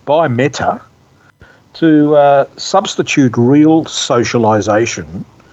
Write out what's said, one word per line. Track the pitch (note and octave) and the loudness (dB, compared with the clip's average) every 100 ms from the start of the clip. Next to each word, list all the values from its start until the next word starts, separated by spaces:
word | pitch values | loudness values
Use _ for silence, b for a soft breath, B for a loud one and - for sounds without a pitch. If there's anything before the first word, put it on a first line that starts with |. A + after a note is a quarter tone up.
by | - D3+ D#3 | -2 0 0
Meta | A#2+ C#3 - - - - _ _ _ b _ b b _ | 0 -2 -2 -6 -6 -10 _ _ _ b _ b b _
to, | - E3 D3+ D3 D3+ | -2 2 4 4 4
uh, | C#3+ C#3 C3+ - | 4 2 0 -8
substitute | - F#3+ G#3+ - - - C3 A2+ | -4 -2 -2 -4 -2 0 0 2
real | A#2+ C#3+ D#3 D#3+ - | 2 4 4 2 -2
socialization | - - B2 A2 A#2+ A2 G#2+ G2 G#2 A#2+ - D#2 F2 - _ b | -6 -2 -2 -2 -2 0 0 0 -2 -2 -6 -12 -14 -16 _ b